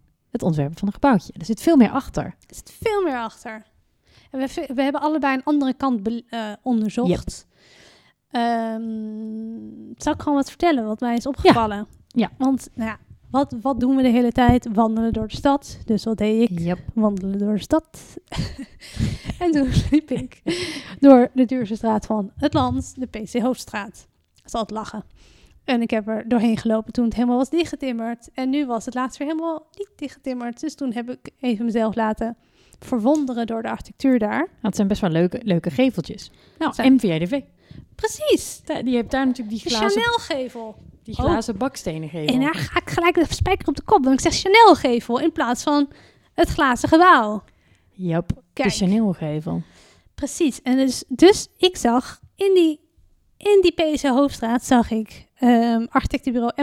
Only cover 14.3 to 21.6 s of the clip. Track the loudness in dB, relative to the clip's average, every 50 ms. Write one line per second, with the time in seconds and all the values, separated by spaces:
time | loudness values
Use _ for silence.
14.3 | 2 2 4 4 4 2 0 -2 0 0 0 0 0 -2 -2 -2 -4 -4 -6 -8
15.3 | -8 -2 0 0 0 0 -4 -10 -18 -12 -4 -4 -4 -2 -2 -4 -4 -2 -2 0
16.3 | 2 2 2 0 0 -2 -4 -4 -4 -6 -8 -6 -2 0 0 0 0 -2 -6 -4
17.3 | -4 -2 -2 -2 -2 -2 -2 0 -2 -2 -2 _ -20 -20 -20 -20 -20 -20 _ -12
18.3 | -8 -8 -8 -8 -8 -14 -16 -16 -18 -20 -20 -12 -6 -4 -4 -4 -4 -6 -10 -10
19.3 | -8 -4 -2 0 2 2 2 2 2 2 2 2 2 0 2 0 -6 -6 -6 -8
20.3 | -12 _ -6 -6 -4 -4 -6 -8 -10 -12 -14 -12 -2 6 8 10 10 10 8 4
21.3 | 2 2 2 2 0 -4